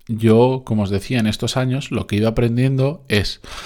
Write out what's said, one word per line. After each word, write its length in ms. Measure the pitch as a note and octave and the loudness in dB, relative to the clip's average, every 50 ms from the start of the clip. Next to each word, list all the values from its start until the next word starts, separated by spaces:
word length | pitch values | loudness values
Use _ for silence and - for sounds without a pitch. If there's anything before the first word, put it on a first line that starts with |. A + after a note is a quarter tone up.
| _ - | _ -8
yo, 540 | A2+ G#2 G#2+ A2+ A2 A2+ A#2+ B2+ C3 C3 C3 | -4 0 4 4 6 6 6 4 2 0 -4
como 200 | - A#2 G#2+ G#2 | -2 -2 -2 0
os 60 | F#2+ | 0
decía, 280 | G2 G2 - - C3 B2 | -2 -4 -4 -2 -2 0
en 80 | A2 | 0
estos 300 | G#2+ G#2 - - A#2 - | 0 -2 -2 -4 -4 -2
años 340 | C3 B2+ B2+ B2+ C#3 C#3 - | -2 -2 -2 -2 -4 -4 -4
lo 160 | - A2 - | -4 -6 -4
que 100 | - - | -2 -2
he 20 | G2+ | 0
ido 80 | G#2+ A2+ | 0 0
aprendiendo 760 | A2+ A2+ A#2+ A#2 A#2 A#2+ B2+ C3+ C3+ C3 C3 C#3 D3+ F3+ - - | 2 2 0 2 2 2 0 2 2 0 0 0 -2 -6 -6 -2
es 320 | A2 G#2 F#2 - - - - - - - - | -2 0 0 -2 -6 -10 -14 -16 -16 -16 -14